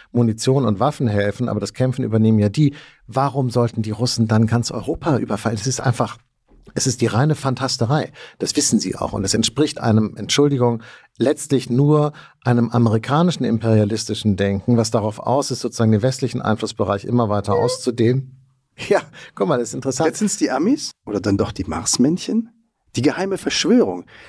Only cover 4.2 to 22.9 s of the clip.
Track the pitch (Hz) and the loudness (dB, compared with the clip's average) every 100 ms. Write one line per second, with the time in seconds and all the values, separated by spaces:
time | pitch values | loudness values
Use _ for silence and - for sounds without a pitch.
4.2 | 110 110 113 117 113 117 117 165 170 127 | 2 2 4 2 -2 -6 -6 -4 0 0
5.2 | - 101 113 110 117 127 - 117 113 - | 0 -4 -4 -4 -4 -2 -2 0 -4 -6
6.2 | _ _ _ - - - 135 120 117 104 | _ _ _ -20 -12 -4 -4 0 0 2
7.2 | 151 147 139 123 131 - 113 151 98 - | 2 0 -2 -4 -4 -2 0 0 -2 -10
8.2 | - - - - - 113 98 - - 104 | -20 -8 -4 -2 2 0 0 -4 -4 -2
9.2 | 98 104 117 - 147 - 123 110 107 - | -2 0 0 0 -2 0 2 2 2 -4
10.2 | 101 - 147 139 120 117 - - _ - | -2 2 2 4 0 0 -8 -20 _ -2
11.2 | 117 151 - 135 - 123 147 151 147 - | 0 0 0 -2 0 2 4 4 2 -4
12.2 | - _ - 120 117 120 117 110 113 143 | -18 _ 0 2 2 2 2 2 0 2
13.2 | 175 156 123 113 113 110 104 110 - 107 | 2 0 -2 0 4 4 4 0 -4 -2
14.2 | 107 92 98 98 - 117 113 117 107 104 | 0 2 0 0 2 2 2 0 -2 -4
15.2 | - 131 139 120 117 - 113 107 127 131 | -2 0 0 -4 -6 0 2 4 2 -2
16.2 | 123 120 104 110 104 - 98 101 - 120 | -4 -4 -2 -2 -4 -4 -2 -2 -2 0
17.2 | 113 104 101 98 - - - 113 110 127 | 0 0 0 0 0 -2 -4 0 2 2
18.2 | - - _ _ _ - - 202 - - | -4 -14 _ _ _ -16 -2 -2 -2 -14
19.2 | - - 190 131 117 135 135 127 190 240 | -20 -4 -2 0 -2 -6 -6 -2 -2 0
20.2 | 214 - 127 127 180 302 - - - 104 | -2 0 0 0 0 0 -4 -14 -6 -4
21.2 | 101 98 107 - 92 82 - - 127 175 | 0 0 0 -4 -6 -6 -4 0 2 0
22.2 | - 214 226 _ _ _ _ | -2 -2 -2 _ _ _ _